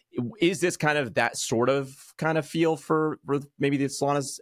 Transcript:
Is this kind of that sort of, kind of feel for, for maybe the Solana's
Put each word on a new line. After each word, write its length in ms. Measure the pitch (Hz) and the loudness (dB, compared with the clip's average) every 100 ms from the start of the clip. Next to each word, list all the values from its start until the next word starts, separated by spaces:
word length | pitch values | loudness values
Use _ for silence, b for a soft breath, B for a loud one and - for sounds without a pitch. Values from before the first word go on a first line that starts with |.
| b - 120 - | b -6 -6 2
Is 220 | 170 156 | 2 2
this 160 | 175 - | 0 0
kind 220 | 151 151 | 0 0
of 160 | 123 123 | 0 0
that 200 | 117 127 | 0 -2
sort 340 | - 113 123 | -2 0 2
of, 440 | 139 131 139 - - | 2 -2 -10 -20 -4
kind 200 | 156 160 | -2 0
of 80 | 151 | -2
feel 300 | 160 165 156 | 0 2 0
for, 440 | - 156 156 - - | 0 0 0 -4 -4
for 140 | 139 143 - | -4 -4 -2
maybe 200 | 143 143 | 0 2
the 80 | 135 | 0
Solana's 540 | - 143 143 139 - | 0 0 0 -2 -4